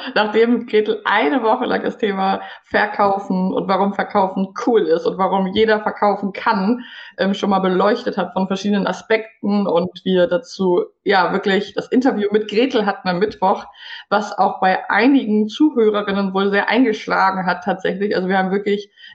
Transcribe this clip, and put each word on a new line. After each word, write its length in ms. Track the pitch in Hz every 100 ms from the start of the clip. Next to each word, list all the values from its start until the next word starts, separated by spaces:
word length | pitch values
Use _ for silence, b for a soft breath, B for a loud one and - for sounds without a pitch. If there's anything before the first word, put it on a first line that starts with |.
| 262
nachdem 540 | 202 214 220 233 240 -
Gretel 340 | 214 214 208 -
eine 360 | 196 320 277
Woche 240 | 220 247 247
lang 160 | 196
das 160 | 208 196
Thema 440 | 214 190 190 196 B B _
Verkaufen 840 | 208 208 - 202 196 - 185 185
und 160 | 170 180
warum 280 | 190 202 202
Verkaufen 580 | 190 208 190 - 190 - -
cool 140 | 226
ist 240 | 165 165 -
und 100 | 180
warum 300 | 190 190 190
jeder 320 | 202 220 214
verkaufen 540 | 214 - 208 196 202
kann, 500 | - 240 208 190 247 B B B -
ähm, 160 | 190
schon 160 | 202 208
mal 80 | 190
beleuchtet 580 | 185 185 196 226 - 196
hat 180 | 180
von 120 | 190 190
verschiedenen 400 | 190 208 208 185
Aspekten 800 | 180 - 220 220 - 202 208 190
und 240 | 165 180 -
wir 240 | 190 185 175
dazu, 560 | 175 170 - 190 180 - _
ja, 300 | 185 196 170
wirklich 400 | 190 202 214 208
das 140 | - -
Interview 400 | 247 254 208 202
mit 160 | 214 214
Gretel 380 | 208 262 240 202
hatten 220 | 190 190
am 100 | 175
Mittwoch, 480 | 214 - 190 226 - B B B B
was 300 | 208 208 -
auch 220 | 202 -
bei 280 | 190 185 -
einigen 560 | 196 247 277 214 214 214
Zuhörerinnen 880 | - 302 247 214 208 202 196 196 190
wohl 160 | 196
sehr 180 | 202 -
eingeschlagen 800 | 220 240 214 - 180 190 185 180
hat 160 | 180
tatsächlich. 520 | 202 185 - 190 208 -
Also 120 | 185
wir 100 | 190
haben 140 | 185
wirklich 400 | 196 208 202 - B B